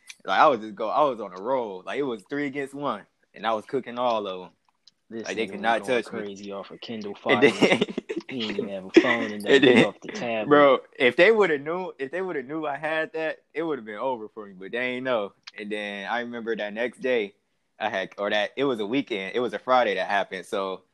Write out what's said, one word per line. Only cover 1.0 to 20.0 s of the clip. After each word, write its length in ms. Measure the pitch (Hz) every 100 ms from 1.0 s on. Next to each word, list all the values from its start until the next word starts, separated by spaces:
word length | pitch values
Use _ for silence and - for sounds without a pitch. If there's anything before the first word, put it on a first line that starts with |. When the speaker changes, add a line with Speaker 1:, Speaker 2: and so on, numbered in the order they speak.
Speaker 1:
was 160 | 151 113
on 120 | 101
a 80 | 90
roll. 440 | 107 135 110 92 92
Like, 140 | 117
it 20 |
was 220 | 143 110 -
three 180 | 143 143
against 280 | 139 131
one, 320 | 139 139 104 - _ _
and 120 | - 107
I 60 |
was 100 | 110 -
cooking 340 | 135 120 120
all 260 | 123 110 101
of 200 | 92 87
'em. 40 | _ _ _ _ _ _
Speaker 2:
This 160 | 113 98
Speaker 1:
Like, 80 | 98
they 80 |
Speaker 2:
nigga 20 | 107
Speaker 1:
could 60 | 101
Speaker 2:
was 0 |
Speaker 1:
not 180 | 113 113
Speaker 2:
going 60 |
Speaker 1:
touch 200 | 104 123 -
me. 80 | 113
Speaker 2:
crazy 280 | 101 98 101
off 180 | 98 -
of 100 | -
Kindle 340 | - 113 104
Speaker 1:
And 80 | 101
Speaker 2:
Fire. 180 | - 127
Speaker 1:
then 100 | 139
<laughs> 760 | 101 - 113 - - - - -
Speaker 2:
He 180 | 135 107
didn't 100 | 101
even 120 | 101
have 140 | 98 95
a 40 |
phone 400 | - 127 117 110
and 120 | 104
Speaker 1:
And 0 |
Speaker 2:
nothing 200 | 104 139
Speaker 1:
then, 120 | 131 120
Speaker 2:
off 220 | 101 -
the 80 | -
tablet. 400 | - 120 113 107
Speaker 1:
bro, 300 | 147 143 127 - -
if 180 | 123 123
they 140 | 190
woulda 260 | 226 185 147
knew, 340 | 147 180 180 -
if 120 | 135
they 120 | 170
woulda 200 | 185 151
knew 220 | 123 160 151
I 120 | 139
had 340 | 156 160 160
that, 280 | 160 156 - _
it 100 | 147
woulda 200 | 165 135
been 140 | 110 104
over 320 | 131 120 107
for 160 | - 101
me. 80 | 92
But 140 | 95
they 60 | 117
ain't 260 | 127 123
know. 300 | 131 117 98 - - -
And 120 | 104
then 380 | 107 104 101 98
I 100 | 117
remember 360 | 120 120 110 107
that 160 | 104
next 300 | 104 123 -
day, 320 | 127 123 101 - _ _ _ _
I 120 | 107
had, 180 | 98 92 -
or 140 | 101
that, 220 | 107 101 -
it 80 |
was 160 | 139 117
a 60 | 101
weekend. 500 | 139 - 104 95 107
It 40 |
was 120 | 120
a 60 | -
Friday 380 | - 127 117
that 120 | 92